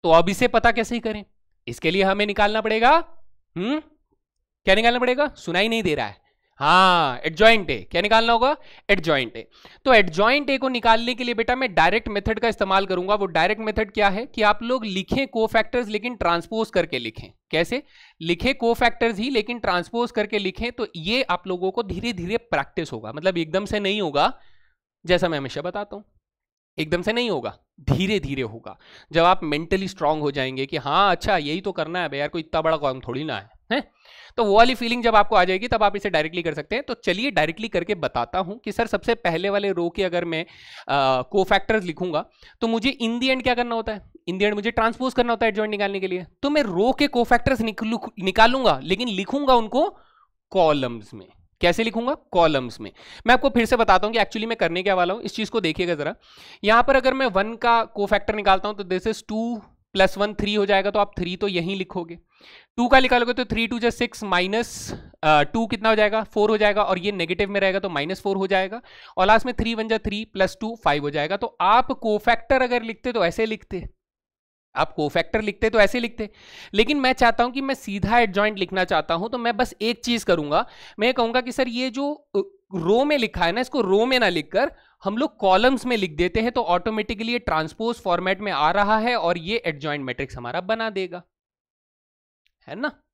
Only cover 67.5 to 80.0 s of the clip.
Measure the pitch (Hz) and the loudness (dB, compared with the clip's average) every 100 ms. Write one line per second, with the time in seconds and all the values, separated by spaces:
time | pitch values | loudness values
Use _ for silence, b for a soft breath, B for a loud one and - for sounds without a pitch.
67.5 | 202 190 190 190 151 151 190 202 196 190 | 0 0 0 -4 -4 -4 -4 -4 -2 0
68.5 | 190 190 226 B B B - 190 220 247 | 0 0 -8 B B B 0 4 4 4
69.5 | 240 226 226 220 220 214 208 220 190 185 | -4 -4 -2 -2 -2 -2 -8 -8 -2 -2
70.5 | - 220 233 160 147 143 147 151 196 233 | -2 -10 -2 0 0 -2 -2 -2 -4 -6
71.5 | _ 185 226 254 262 226 208 240 233 - | _ 4 4 2 -4 -2 0 2 0 2
72.5 | 262 254 247 226 220 254 233 175 170 226 | 0 2 -2 -4 -8 -6 0 0 0 -4
73.5 | 214 - 185 - _ _ _ _ _ _ | -4 -8 -12 -12 _ _ _ _ _ _
74.5 | _ _ - 151 - 151 175 165 220 214 | _ _ -4 -4 -2 -2 0 -2 -2 -4
75.5 | 196 220 220 196 254 233 - 208 B B | -2 0 4 4 2 -4 -8 -12 B B
76.5 | B B 196 226 294 254 254 240 226 240 | B B 0 2 2 2 4 4 4 0
77.5 | 254 269 254 - 202 196 240 226 185 214 | -2 -6 -6 -6 -6 2 4 4 2 0
78.5 | 202 180 190 180 165 156 165 220 247 233 | 0 -4 -2 0 0 0 -2 -2 -4 -2
79.5 | 220 247 - 220 240 | 0 -2 -2 -4 -4